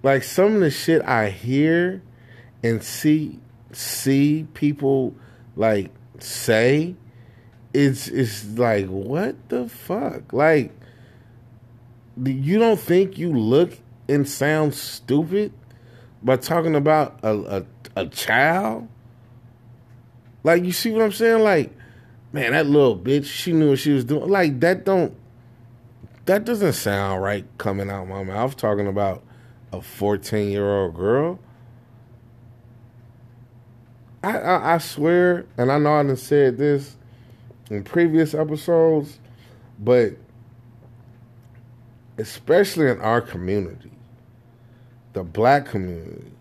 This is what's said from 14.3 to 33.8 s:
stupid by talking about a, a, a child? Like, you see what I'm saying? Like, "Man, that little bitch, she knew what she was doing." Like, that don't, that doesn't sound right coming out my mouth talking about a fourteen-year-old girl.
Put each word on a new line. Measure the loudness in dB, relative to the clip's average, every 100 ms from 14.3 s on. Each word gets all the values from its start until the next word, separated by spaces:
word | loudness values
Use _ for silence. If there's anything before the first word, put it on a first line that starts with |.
| -2 0 2 0
stupid | -2 -12 -14 -2 0 0 -2 -4 -8 -20 -20 -20 -20 -20 -6
by | 0 0
talking | 0 -2 0
about | 0 2 2 0 -4
a, | -2 -2 -4 -6
a, | -8 -18 -12 -8
a | -8
child? | -6 0 2 2 2 -2 -6 -12 -20 -20 -20 -20 -20 -20 -20 -20 -20 -20 -20 -20 -20 -20 -6
Like, | 0 2
you | 0
see | -4 -2
what | 0
I'm | 0
saying? | 2 2 4
Like, | 4 2 0 -10 -20 -20 -20 -20 -10
"Man, | -4 0
that | 0 4
little | 4 4 2
bitch, | 0 -2 -2
she | -8 -2
knew | 2 2
what | 2
she | 2
was | 0
doing." | 0 -4 0
Like, | 2 2 2
that | 0 0 0
don't, | 0 0 -6 -20 -20 -20 -20 -20 -20 -20 -20 -20 -10
that | 0 0 0
doesn't | 0 0
sound | 0 -2 -2 -2 -2
right | -2 -4 -8 -8
coming | -6 -4 -6
out | -8 -10
my | -10
mouth | -8 -4 -4 -2
talking | -2 0 -2
about | 0 -2 -4 _ -20 -20 -20 -16
a | -14
fourteen-year-old | -14 -4 -2 -2 -2 -4 -2 -2 -2 -2 -2
girl. | -2 0 0 0 -6 -18 -20 -20 -20 _ -20 -20 -20 -20 -20 -20 -20 -20 -20 -20 -20 -20 -20 -20 -20 -20 -20 -20 -20